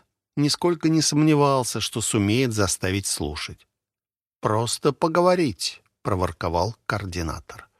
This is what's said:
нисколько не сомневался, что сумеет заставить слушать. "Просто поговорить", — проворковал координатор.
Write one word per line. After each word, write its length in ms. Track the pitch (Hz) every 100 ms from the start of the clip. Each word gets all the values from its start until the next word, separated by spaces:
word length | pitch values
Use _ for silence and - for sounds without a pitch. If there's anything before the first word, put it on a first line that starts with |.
| _ _ _ -
нисколько 540 | 147 - 175 170 165
не 120 | 160
сомневался, 800 | 143 147 156 147 143 135 123 113
что 220 | - 117
сумеет 520 | - 113 101 117 131
заставить 520 | 107 95 - 92 98 -
слушать. 640 | - 76 76 - 85 _ _ _ _ _ _ _ _
"Просто 500 | 117 107 117 - 151
поговорить", — 920 | 131 170 175 175 180 151 95 - - _ _
проворковал 720 | - 95 90 - 90 85 98 - -
координатор. 840 | 104 98 87 80 - - - -